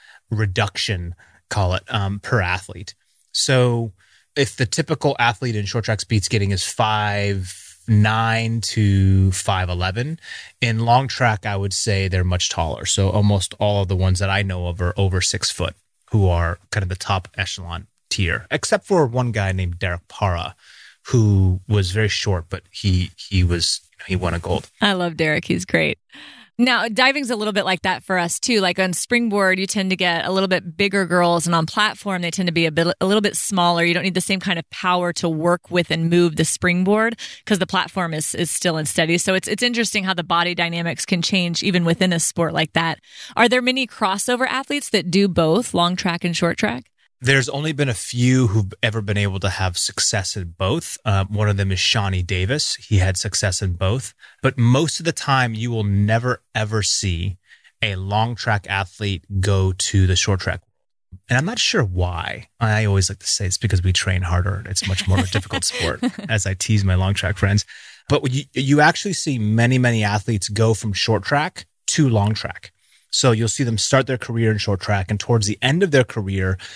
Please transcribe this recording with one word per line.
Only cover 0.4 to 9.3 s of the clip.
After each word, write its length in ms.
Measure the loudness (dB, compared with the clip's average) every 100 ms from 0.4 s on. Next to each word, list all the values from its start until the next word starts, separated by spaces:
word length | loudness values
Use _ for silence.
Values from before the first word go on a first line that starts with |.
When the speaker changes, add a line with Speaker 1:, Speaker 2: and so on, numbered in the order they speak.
| 0 0 -2 -2 -4 -4 -6 -12 _ _ -6
Speaker 1:
call 260 | -2 0
it, 80 | -2 -4
um, 320 | -4 -2 -4
per 200 | -2 0
athlete. 540 | 0 -4 -6 -14 -16 -18 _ _ _
So 600 | -4 2 2 2 0 -4 -10 _ _ _ -2
if 200 | -2 -2
the 100 | -2
typical 500 | -2 -2 -2 0 2
athlete 380 | 0 0 -2 -2
in 100 | -2
short 180 | -4
track 160 | -2 -4
speed 240 | 0 0
skating 280 | 2 0 0
is 120 | 0
five 920 | -2 -2 0 0 0 -2 -2 -4 -6 -12 -18 -12 2
nine 720 | 4 4 2 0 0 -2 -4
to 720 | -4 0 2 4 4 4 4